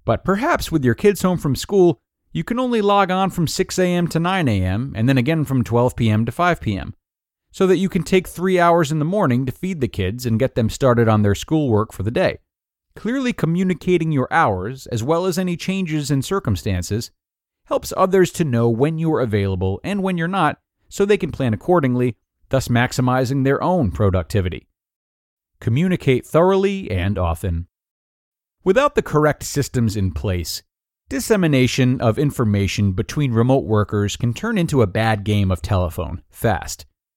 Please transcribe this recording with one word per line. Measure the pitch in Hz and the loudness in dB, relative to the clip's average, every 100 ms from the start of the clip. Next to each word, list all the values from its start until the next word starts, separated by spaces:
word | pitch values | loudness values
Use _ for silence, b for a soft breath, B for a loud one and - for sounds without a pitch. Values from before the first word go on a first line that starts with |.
| - | -4
but | 95 | -2
perhaps | 151 196 294 330 - | 0 -2 0 -2 0
with | 160 123 | 0 0
your | 113 | 2
kids | 202 202 | 2 2
home | 185 175 | 0 -2
from | 151 123 | -2 -4
school, | - 202 175 - _ _ _ | 0 4 4 2 _ _ _
you | 160 165 | -8 -6
can | 240 | -4
only | 254 233 | -2 0
log | 202 202 190 | 2 2 2
on | 185 190 | 0 -2
from | 180 156 | 0 -2
six | - 185 - | -2 -4 0
A | 180 | 0
M | 175 170 | 0 0
to | 160 | -2
nine | 170 190 147 | -2 0 0
A | 101 | 0
M, | 92 98 135 101 | 0 -2 -4 -2
and | 117 | 0
then | 135 | 2
again | 120 160 | 2 0
from | 139 131 | 0 -2
twelve | 104 117 123 - | 0 2 0 0
P | 117 | 0
M | 107 113 | 0 0
to | |
five | - 175 165 | 0 0 0
P | - 98 | -2 -6
M, | - - _ _ _ _ _ | -8 -14 _ _ _ _ _
so | - 185 | 0 2
that | 180 | 2
you | 190 | 2
can | 185 | -2
take | 160 190 180 | 0 0 0
three | - 185 185 | -6 -2 2
hours | 170 170 147 | 4 4 2
in | 156 | 0
the | 151 | -2
morning | 202 165 123 131 | 0 2 0 -2
to | |
feed | - 190 180 | -6 -6 -4
the | 131 | -4
kids | - 92 120 123 | -2 -4 -4 -2
and | 110 | 0
get | 131 - | 0 0
them | 110 | -2
started | - 135 117 110 | 0 2 4 4
on | 107 | 4
their | 101 98 | 4 0
schoolwork | - 156 143 107 110 | 0 0 2 0 0
for | - | -4
the | 95 | -4
day. | 123 175 - _ _ _ _ _ - | 0 -2 -2 _ _ _ _ _ -10
Clearly | 208 262 247 | -6 -2 -2
communicating | - 156 170 185 175 - 180 160 | -2 -2 0 0 -2 0 0 2
your | 147 123 | -2 0
hours, | 160 147 92 98 131 - | 0 0 0 -4 -10 -8
as | 117 | -6
well | 120 165 185 | 0 0 0
as | 170 | -2
any | 185 170 | -2 -4
changes | - 190 180 151 139 | -4 -4 -2 -4 -2
in | 143 | -2
circumstances, | - 196 160 95 107 90 85 101 - _ _ _ _ _ - | 0 -4 -2 -2 -2 -4 -2 -6 -6 _ _ _ _ _ -6
helps | 277 - - | -4 -4 -2
others | 190 190 175 | 2 4 2
to | - 156 | 0 -2
know | 120 117 | 2 2
when | 113 147 160 | 2 0 0
you're | 165 110 | -2 0
available | 120 101 98 95 95 98 | 0 0 0 0 -2 -4
and | - 202 | -4 -4
when | 190 175 | -2 -2
you're | 165 | -2
not, | 196 151 - _ _ _ | 0 -2 -2 _ _ _
so | - 202 | -2 2
they | 208 | 2
can | 170 | 0
plan | - 123 | -2 -2
accordingly, | 107 - 180 135 123 123 - _ _ - | -2 2 2 2 0 0 -2 _ _ -4
thus | 135 131 | -2 0
maximizing | 120 123 - 127 127 123 139 | 0 0 0 0 2 0 0
their | 135 139 | 2 0
own | 135 180 110 | 0 0 0
productivity. | - 101 92 85 104 87 73 _ _ _ _ _ _ _ _ _ _ | 2 0 0 0 -2 -2 -6 _ _ _ _ _ _ _ _ _ _
Communicate | - 120 185 180 - 127 - | -2 0 2 0 2 0 2
thoroughly | 156 185 190 196 196 190 | 2 4 4 2 -2 -4
and | 92 87 - | -2 -2 0
often. | 87 85 98 85 85 _ _ _ _ _ _ _ _ _ | -2 -2 -4 -4 -6 _ _ _ _ _ _ _ _ _
Without | 180 202 285 - | 2 4 4 0
the | |
correct | - 151 151 139 | 0 2 2 0
systems | - 147 127 127 113 101 | -4 -4 -2 0 0 0
in | 95 | -2
place, | - 107 90 82 - _ _ _ _ - | -2 -4 -4 -4 -10 _ _ _ _ -8
dissemination | 269 - 214 165 135 127 - 127 127 | -6 0 2 4 4 2 2 2 2
of | 117 107 | 0 0
information | 147 - 113 101 98 - 101 | 0 0 0 2 0 0 0
between | 92 87 - 143 | 0 -4 -2 0
remote | 113 120 131 | 2 4 2
workers | 82 107 101 104 101 - | 2 0 0 0 -2 -2
can | 120 | -4
turn | 113 220 220 | -4 -4 -2
into | 170 139 | 0 2
a | 104 | 2
bad | 101 113 110 | 2 -2 -2
game | 101 104 95 | 0 0 0
of | 90 | -2
telephone, | - 98 87 85 80 87 - | -2 0 0 -4 -8 -8 -14
fast. | - 113 95 - - - _ _ | -4 -2 -2 -4 -14 -16 _ _